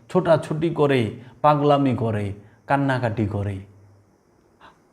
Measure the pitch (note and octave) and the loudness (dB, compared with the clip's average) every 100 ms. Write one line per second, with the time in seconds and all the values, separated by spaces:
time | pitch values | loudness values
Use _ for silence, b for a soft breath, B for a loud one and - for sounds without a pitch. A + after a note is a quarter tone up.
0 | _ F3+ E3 D#3 - D#3 E3 D3+ C#3+ C3 | _ -2 2 0 0 -4 -2 0 2 2
1 | G#2 - B B D3 D3 D3 C#3+ C#3 A#2 | 0 -6 B B 2 4 4 4 2 0
2 | A2+ G#2 G2+ G2 b b - C#3 C3+ B2+ | -2 -2 -4 -8 b b -4 -2 0 0
3 | A#2 G2+ G2+ G#2 G2+ G2 - - - _ | -2 -2 -2 -2 -6 -8 -12 -20 -20 _
4 | _ _ _ _ _ _ b _ _ | _ _ _ _ _ _ b _ _